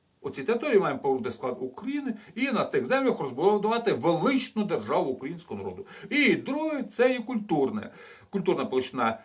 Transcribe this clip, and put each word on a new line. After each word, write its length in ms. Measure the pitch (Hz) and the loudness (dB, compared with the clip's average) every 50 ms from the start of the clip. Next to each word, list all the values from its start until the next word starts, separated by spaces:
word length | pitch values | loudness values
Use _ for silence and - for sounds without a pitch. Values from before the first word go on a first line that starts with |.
| _ _ _ _ | _ _ _ _
Оці 220 | - 135 131 - 135 | -10 -10 -8 -4 -2
території 360 | - 226 233 - - 247 196 | 0 0 0 2 4 4 4
маємо 220 | 175 151 139 127 | 4 4 0 0
повернути 320 | - 139 131 131 113 120 110 | 0 0 0 2 0 -4 -4
склад 240 | - - 127 117 107 | -4 -4 -4 -4 -4
України 540 | 127 127 - - 202 254 285 294 277 254 214 - - - - | -6 -8 -8 -8 -6 -4 -4 -4 -4 -4 -6 -8 -10 -12 -6
і 180 | 220 262 277 247 | -4 -2 0 0
на 120 | 185 139 | 0 0
тих 220 | - - 143 123 | 0 0 0 2
землях 340 | - 247 269 269 254 - - | 2 2 2 2 2 0 0
розбудувати 720 | 156 135 123 123 160 196 208 202 190 214 226 226 233 208 147 | -4 -6 -2 2 4 4 4 4 2 2 0 2 2 0 0
величну 720 | 117 120 165 170 - 165 254 277 233 - - - 220 202 | 2 2 2 2 4 2 2 2 2 0 -2 -2 -2 -2
державу 460 | - - 104 104 107 143 180 - 135 | 0 -2 -2 -2 0 0 0 0 0
українського 520 | 131 - 131 147 170 170 - - 110 101 98 | -2 -4 -6 -8 -10 -10 -10 -10 -10 -8 -8
народу. 240 | 98 90 92 - - - - - 202 | -8 -8 -10 -12 -16 -16 -16 -8 -2
І 260 | 247 294 285 233 170 | 2 4 4 6 4
друге, 460 | - - - 269 302 311 311 302 277 - - - | 4 0 -2 -4 -2 -2 -2 -2 -4 -6 -6 0
це 220 | - 240 254 262 | 2 4 4 4
і 40 | 254 | 2
культурне. 720 | 233 - 254 214 208 - 170 147 135 123 107 107 - - - - - - - - - - | -2 -4 -4 -4 -2 0 2 2 2 2 0 -4 -8 -10 -12 -18 -20 -20 -20 -20 -14 -6
Культурна 340 | - 196 175 185 165 131 131 | -4 -2 0 2 2 2 0
площина. 540 | 107 127 131 127 - - 127 117 113 113 - - | 0 0 0 -2 -2 -2 0 0 0 0 -2 -6